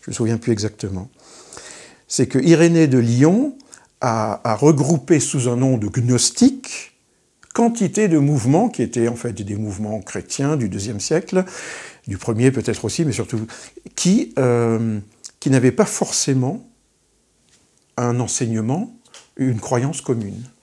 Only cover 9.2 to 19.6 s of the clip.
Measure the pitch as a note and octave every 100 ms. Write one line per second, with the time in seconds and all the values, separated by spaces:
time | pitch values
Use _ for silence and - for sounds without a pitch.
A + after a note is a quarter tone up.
9.2 | B2 G2 G2+ G2+ G#2+ F#2+ G#2 G#2+ - G2
10.2 | - - C#3 D#3 G#2+ G2+ G2+ G#2 - E3
11.2 | - F#3 F#3 - - - - - - G2
12.2 | - A2 C3 C3 A2 G#2+ A2 - D#3 G#2+
13.2 | A2 A2+ A2 - - - - - F3+ G#3+
14.2 | D#4+ - B2+ A#2+ A#2 A2+ A2+ G#2+ G2+ _
15.2 | - _ D3+ C3 B2 B2 G#3 - - -
16.2 | - C3 B2+ G3+ - _ _ _ _ _
17.2 | _ _ _ _ _ _ _ - B2 A#2+
18.2 | A#2 - A#2+ A2 A2 D3+ A#3 - _ -
19.2 | _ - C3 A2+